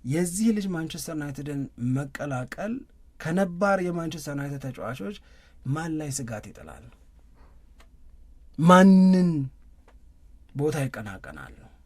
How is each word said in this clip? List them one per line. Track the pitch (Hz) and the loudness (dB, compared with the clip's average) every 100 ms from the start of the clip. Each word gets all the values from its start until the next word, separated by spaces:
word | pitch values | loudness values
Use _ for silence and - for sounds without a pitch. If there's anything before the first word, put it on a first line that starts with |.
| 123 | -2
የዚህ | 151 175 185 226 | -2 -2 0 0
ልጅ | 208 196 | 0 -2
ማንቸስተር | 170 160 147 156 156 | -6 -6 -10 -10 -8
ዩናይትድን | 143 139 143 143 139 - 123 | -8 -10 -8 -6 -8 -6 -2
መቀላቀል | 131 143 - 143 127 127 - 202 254 - - - - | -2 -4 -8 -6 -6 -8 -8 -8 -8 -12 -20 -20 -12
ከነባር | 160 175 196 175 202 196 | -4 0 0 0 0 2
የማንቸስተር | 180 170 165 160 147 | 0 -4 -6 -8 -8
ዩናይትድ | 143 143 143 | -8 -6 -8
ተጫዋቾች | 135 - 104 127 202 202 - - - - 131 | -10 -8 -10 -8 -10 -12 -18 -20 -20 -12 -6
ማን | 151 165 156 | -4 -4 -6
ላይ | 151 | -6
ስጋት | 131 120 107 101 | -8 -8 -10 -12
ይጥላል? | - 80 - 113 - - - - - - - - - - - - - - - - - | -18 -20 -20 -20 -20 -20 -20 -20 -20 -20 -20 -20 -20 -20 -20 -20 -20 -20 -20 -16 2
ማንን | 160 180 190 190 185 185 180 156 135 - - - - - - - - - - 131 | 8 10 10 10 8 6 4 0 -4 -10 -20 -20 -20 -20 -20 -20 -20 -20 -12 -4
ቦታ | 151 151 | -2 -2
ይቀናቀናል? | 135 110 107 95 - 76 64 - - - | -4 -6 -12 -14 -16 -16 -18 -20 -20 -20